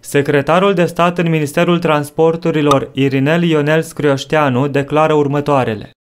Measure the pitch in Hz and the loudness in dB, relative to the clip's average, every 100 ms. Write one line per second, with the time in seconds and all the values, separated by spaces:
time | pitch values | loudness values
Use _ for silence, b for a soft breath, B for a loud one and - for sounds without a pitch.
0 | - 143 139 143 139 165 202 190 170 175 | -2 -2 0 0 2 2 2 0 -2 0
1 | 170 180 165 160 147 147 175 170 170 151 | -2 0 -2 0 -2 -2 0 0 0 0
2 | 143 - 160 165 170 156 147 139 - - | -2 0 0 0 -2 0 2 0 -2 -2
3 | 135 135 135 170 175 156 143 160 160 - | 0 0 0 0 2 0 2 0 -2 -2
4 | 147 135 - 156 147 123 143 139 139 147 | -2 -2 0 0 0 0 0 -2 -2 0
5 | 156 151 143 143 143 143 117 107 - _ | 2 2 2 0 0 0 0 -4 -10 _